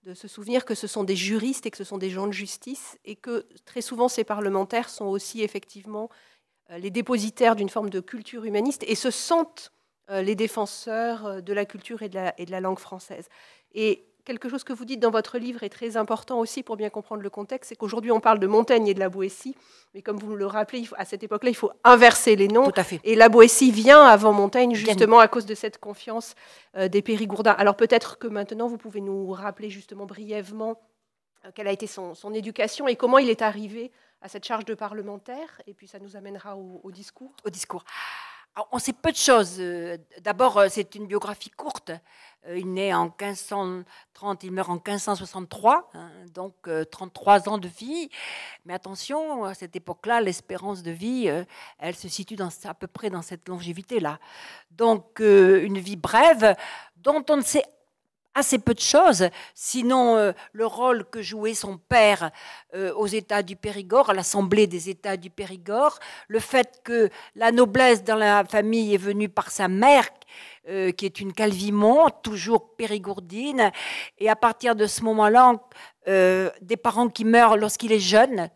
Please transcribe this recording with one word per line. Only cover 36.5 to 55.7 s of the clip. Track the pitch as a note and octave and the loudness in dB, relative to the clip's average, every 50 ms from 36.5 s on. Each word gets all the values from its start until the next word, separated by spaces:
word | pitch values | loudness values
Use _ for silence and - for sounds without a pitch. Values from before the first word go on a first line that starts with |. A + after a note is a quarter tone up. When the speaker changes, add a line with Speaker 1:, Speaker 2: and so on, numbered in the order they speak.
| G3 | -18
Speaker 1:
au, | G3 F#3+ F#3 F#3 F3+ - | -18 -18 -20 -20 -20 -20
au | G3 | -20
discours. | F3+ F#3 G3+ - _ _ C4 C4+ _ - _ | -20 -20 -20 -20 _ _ -20 -20 _ -14 _
Speaker 2:
Au | G#3 | -12
discours. | F3 F#3 - _ - F3 _ - - - - - - - - - - - _ _ _ | -12 -12 -14 _ -14 -16 _ -18 -18 -16 -14 -14 -14 -16 -18 -20 -20 -20 _ _ _
Alors, | G#3+ G#3+ _ | -12 -10 _
on | - A#3+ | -8 -8
sait | - C4+ B3 | -6 -8 -10
peu | _ - D#4+ | _ -4 -4
de | - | -2
choses. | - - C#4+ B3+ A3+ G3+ F3 F3+ F#3 | 0 2 4 4 4 2 0 -6 -12
Euh, | F3+ F3 F3 F3 E3+ F3 E3+ E3 D#3+ _ _ - | -10 -10 -10 -10 -10 -12 -14 -14 _ _ _ -12
d'abord, | F3 G#3 G3+ F3+ B3+ B3+ - | _ -8 -2 0 0 2 4
euh, | D#4 D4+ - | 2 2 2
c'est | - A3 G3 _ - | 0 -6 -8 _ -10
une | G3+ G#3 | -18 -12
biographie | F#3+ G3+ G#3 - G#3 G#3 - - - | -8 -8 -8 -6 -8 -14 -16 -18 -20
courte. | _ - D4 D4 - - _ - E3 E3 _ _ _ _ - - _ _ _ | _ -16 -14 -14 -14 -14 _ -16 -18 -18 _ _ _ _ -20 -20 _ _ _
Euh, | E3+ F3 | -12 -12
il | F3+ F3+ F#3 F#3 | -10 -10 -8 -6
naît | F#3+ G3 G3 F3+ | -4 -4 -2 0
en | E3+ E3+ E3 | -2 -2 -4
quinze | E3+ - G3+ G3+ G3 | _ -12 -12 -10 -10
cent | F#3 - - G#3 G3+ G3 F#3 F#3 F3+ F3+ _ - - _ _ | -12 -12 -10 -8 -8 -8 -8 -10 -12 -16 _ -20 -20 _ _
trente, | _ _ G3 G3+ G3 F3 F#3 | _ _ -10 -10 -10 -10 -12
il | F#3 | -10
meurt | F#3 F#3+ F#3+ F3 | -8 -8 -6 -6
en | F3 E3+ | -8 -10
quinze | _ G#3 G3+ G3+ - | _ -10 -10 -8 -6
cent | G#3+ G3+ | -6 -8
soixante-trois, | F3+ F#3+ F#3 - F#3+ F3+ E3+ - G#3+ G3 A3+ C#4 E4+ F4+ _ _ | -8 -8 -16 -14 -16 -16 -14 -16 0 2 2 2 2 -2 _ _
hein, | E3 E3+ E3+ D#3 F#3 F3+ F3 D#3+ | -20 -20 -20 -20 -20 -20 -20 _
donc, | F3+ F#3 G3 F#3 _ - | -16 -16 -16 _ _ -10
euh, | F3 D#3+ D#3+ D#3 | -8 -6 -6 -6
trente-trois | D#3 - - F#3+ F#3 _ - - G3+ G3+ G3+ G3+ | -8 -12 -18 -18 -18 _ -4 4 4 4 4 4
ans | G#3 G#3+ G#3 | -2 -8 -8
de | F3+ | -8
vie. | F3 E3+ - A3+ B3 D4+ E4+ D#4+ - - - - - - - - - - _ _ | -12 -16 -16 -14 -10 -10 -10 -10 -12 -14 -16 -16 -16 -16 -16 -18 -18 -20 _ _
Mais | F3 F3 | -14 -14
attention, | F#3 - F#3+ G3 F#3 - - C#4 D4+ D#4+ D#4 D4 B3 G#3+ | -14 -12 -14 -16 -14 -12 -8 -8 -8 -6 -6 -8 -8 -8
à | F#3+ F#3+ | -10 -10
cette | - F#3 E3+ _ | -14 -18 -14 _
époque-là, | F#3 _ - E3+ _ - G#3 A#3+ A#3 | -14 _ -12 -16 _ -4 -2 0 0
l'espérance | A3 F#3+ F3 - _ _ F#3 F3 F#3 G3+ G3 F3+ | 0 -2 -4 -8 _ _ -14 -12 -10 -10 -12 -10
de | E3+ E3+ | -10 -12
vie, | E3 E3 F#3+ A#3 B3+ B3+ A#3 | -12 -10 -8 -6 -6 -2 -2
euh, | F3 C#3+ E3 F3+ _ - - - - _ | -2 -2 -4 -6 _ -18 -20 -20 -20 _
elle | _ C#3+ E3+ F3 | _ -12 -12 -12
se | - - F3+ | -12 -14 -14
situe | - - F#3+ - A3 | -12 -12 -12 -14 -10
dans, | G3 F#3+ E3+ - - - | -10 -10 -10 -10 -14 -16
à | F#3+ E3 | -18 -16
peu | _ - | _ -16
près | F3+ _ - - G#3 | -16 _ -10 -10 -8
dans | F#3 F3 | -8 -10
cette | E3 - F#3 E3+ _ | -12 -14 -18 -18 _
longévité-là. | - F3+ F3 F3 E3+ E3+ F3+ F#3+ _ B3 A3+ E3+ D3 D3+ D#3 - - - - - - - - _ _ | -14 -14 -12 -12 -12 -12 -14 -12 _ -6 -4 -4 -4 -8 -10 -18 -20 -20 -20 -20 -20 -20 -20 _ _
Donc, | E3 D#3+ A#3 A#3 A3+ G3 - _ _ - | _ 0 2 2 2 0 -4 _ _ 0
euh, | A3 G#3+ G3+ G3 F#3 F#3 G3 F#3+ D#3 | 4 6 8 8 8 8 6 4 4
une | G#3 | 0